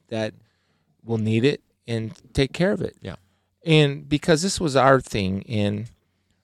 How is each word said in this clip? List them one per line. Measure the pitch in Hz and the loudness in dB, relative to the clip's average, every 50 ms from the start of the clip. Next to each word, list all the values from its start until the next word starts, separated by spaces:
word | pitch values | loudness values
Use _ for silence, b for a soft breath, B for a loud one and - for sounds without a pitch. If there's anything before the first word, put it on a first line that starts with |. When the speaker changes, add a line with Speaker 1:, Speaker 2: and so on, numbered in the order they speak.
| _ - | _ -10
Speaker 1:
that | 117 110 110 110 98 - _ _ _ _ _ _ _ _ _ _ _ _ - | -8 -6 -6 -8 -10 -14 _ _ _ _ _ _ _ _ _ _ _ _ -8
will | 110 113 110 | -4 -4 -2
need | 107 110 110 113 117 | 0 0 2 2 2
it | 143 - - _ _ _ _ _ | 2 0 -2 _ _ _ _ _
and | - 117 110 113 110 - _ _ - - | -8 -8 -6 -8 -8 -12 _ _ -6 -2
take | - 135 127 | -2 -2 0
care | - - 175 196 | 0 -2 -2 0
of | 214 - | 0 -2
it." | - - - _ | -6 -8 -10 _
Speaker 2:
Yeah. | - - - - _ _ _ _ _ _ _ _ - | -14 -14 -14 -14 _ _ _ _ _ _ _ _ -2
Speaker 1:
And | 170 156 156 147 143 139 143 147 139 | 2 4 4 4 2 0 -4 -6 -4
because | 147 143 - - 165 147 | -4 -2 2 2 2 2
this | 175 196 - - | 0 -2 -4 -2
was | 185 151 127 | -2 0 2
our | 135 123 135 135 127 | 4 6 6 6 4
thing, | - - - 110 98 92 95 98 - - | 2 -2 -4 -4 -2 -2 -4 -6 -6 -6
and | 117 107 104 101 104 104 113 - _ _ _ _ _ _ _ _ _ _ | -4 -2 -2 -2 -2 -4 -8 -12 _ _ _ _ _ _ _ _ _ _